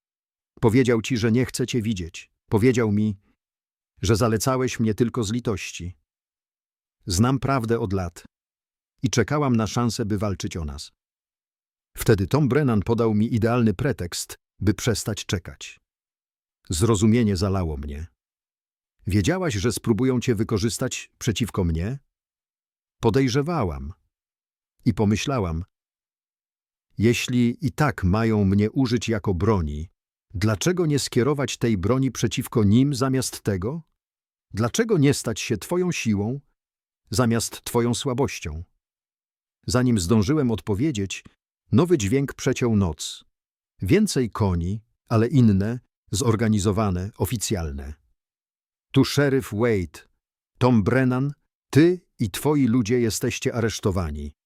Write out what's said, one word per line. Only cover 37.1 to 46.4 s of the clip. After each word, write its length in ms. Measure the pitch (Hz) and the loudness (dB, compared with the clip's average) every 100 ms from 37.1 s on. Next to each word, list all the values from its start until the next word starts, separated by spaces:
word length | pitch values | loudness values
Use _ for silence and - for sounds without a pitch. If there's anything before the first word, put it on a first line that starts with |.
| 110 120 113 - - | 0 2 2 -2 -10
twoją 300 | - 120 120 | -4 0 0
słabością?” 720 | 117 139 123 123 - 82 78 - _ _ _ _ _ _ _ _ _ - | -2 -2 -2 -2 -4 -10 -12 -14 _ _ _ _ _ _ _ _ _ -2
Zanim 320 | 127 123 110 | 0 2 2
zdążyłem 520 | 85 113 98 151 127 | 4 2 4 0 0
odpowiedzieć, 720 | 110 - 98 156 107 98 - - _ _ _ _ | -2 -4 -2 -2 -2 -6 -8 -14 _ _ _ _
nowy 260 | 104 170 165 | 2 4 2
dźwięk 360 | 98 135 139 | 2 0 0
przeciął 420 | - 135 123 120 104 | -2 -2 0 2 2
noc. 480 | 90 78 - - _ _ _ _ _ _ | 2 -2 -10 -12 _ _ _ _ _ _
Więcej 500 | 95 180 214 147 120 | 2 2 2 0 -2
koni, 500 | - 101 87 87 107 - _ _ | 0 0 0 -2 -6 -10 _ _
ale 200 | 110 117 | 2 4
inne, 520 | 139 113 95 104 127 - _ _ | 6 6 6 0 -6 -12 _ _
zorganizowane, 1000 | 98 120 107 | -2 0 2